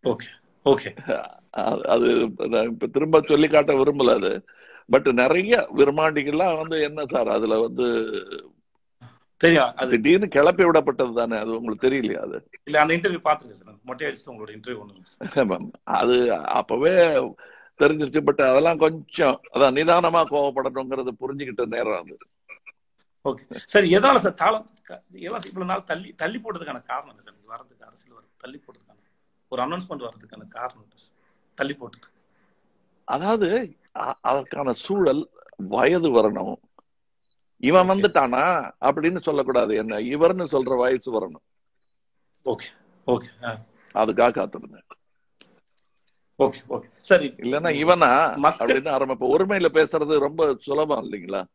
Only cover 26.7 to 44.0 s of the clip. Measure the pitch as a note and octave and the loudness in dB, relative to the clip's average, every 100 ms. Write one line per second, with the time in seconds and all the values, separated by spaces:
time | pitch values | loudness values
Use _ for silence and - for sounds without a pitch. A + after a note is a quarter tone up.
26.7 | C3 _ C3 C#3+ G#2 G#2 G#2 G#2 A#2 B2+ | -14 _ -12 -12 -20 -20 _ _ -20 -20
27.7 | B2 A2 G#2+ A#2+ A2+ G#2+ _ B2 C#3 _ | _ -20 _ _ -20 _ _ -20 -20 _
28.7 | - _ _ _ _ _ _ _ B2 B2+ | -20 _ _ _ _ _ _ _ -8 -6
29.7 | F3+ F3+ D3 A#2+ G#2+ A2 A2 A2 - B2+ | -6 -10 -14 -14 -16 -20 -20 -20 -14 -14
30.7 | A2+ G#2+ _ _ _ _ _ _ - C#3 | -14 _ _ _ _ _ _ _ -10 -10
31.7 | C#3+ A#2+ - _ _ _ _ _ _ _ | -8 -16 -20 _ _ _ _ _ _ _
32.7 | _ _ _ - C3 F#3 A3+ F#3 A3 G#3+ | _ _ _ -8 -4 0 0 0 0 -4
33.7 | - _ - B2 - - C#3 C3 - C#3 | -12 _ -10 -8 -6 -2 -2 -2 -6 -4
34.7 | A#2 - G3 E3+ C#3 - _ - _ F#2+ | -4 -4 0 2 2 -2 _ -20 _ -4
35.7 | A2 C3+ F3+ E3 A#2 G#2+ G#2 G2 - _ | 2 4 4 4 4 4 0 -8 -10 _
36.7 | _ _ _ _ _ _ _ _ _ B2 | _ _ _ _ _ _ _ _ _ 2
37.7 | F3+ F#3 F#3+ G3+ E3+ C3+ B2 D#3+ F3 A#2 | 4 4 2 2 2 2 0 0 0 -4
38.7 | - C3 D#3 D#3+ F3+ E3 D3 C3 B2+ A2 | -4 -2 0 -2 -2 -2 -2 0 0 0
39.7 | G#2+ A2 G#2+ A#2+ C#3+ E3 F#3 E3 C#3+ B2+ | -2 -2 -6 -6 2 2 2 -2 -2 0
40.7 | C3 B2 B2+ C3 A2+ F#2+ - _ _ _ | 0 0 0 -2 -6 -6 -12 _ _ _
41.7 | _ _ _ _ _ _ _ - A2 - | _ _ _ _ _ _ _ -6 -6 -8
42.7 | _ _ _ - B2 - _ A#2+ A2 - | _ _ _ -4 -4 -4 _ -14 -14 -18
43.7 | _ _ G2+ | _ _ -2